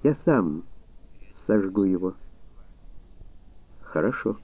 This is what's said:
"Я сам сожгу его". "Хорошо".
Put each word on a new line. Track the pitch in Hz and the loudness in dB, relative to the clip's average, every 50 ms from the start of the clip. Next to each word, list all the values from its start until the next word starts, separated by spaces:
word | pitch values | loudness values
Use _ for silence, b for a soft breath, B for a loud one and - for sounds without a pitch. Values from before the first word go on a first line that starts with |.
"Я | - 143 147 - - | 4 4 2 4 4
сам | 180 156 127 95 82 73 80 - - - - - - - - - - - - - - - - - | 4 4 6 4 2 0 -4 -6 -10 -12 -14 -16 -18 -20 -20 -18 -18 -18 -18 -18 -18 -18 -12 0
сожгу | - 110 107 98 95 92 104 98 | 2 4 4 4 2 2 4 4
его". | 95 92 87 92 92 92 - - - - - - - - - - - - - - - - - - - - - - - - - - - - - - - - - | 4 4 2 0 -2 -4 -6 -14 -16 -14 -16 -18 -18 -16 -18 -18 -18 -20 -18 -18 -14 -14 -14 -16 -16 -18 -18 -18 -16 -18 -18 -20 -18 -18 -18 -20 -18 -18 -16
"Хорошо". | - - - 80 78 107 131 - - - - - | -16 -4 0 2 2 2 0 0 -2 -2 -2 -2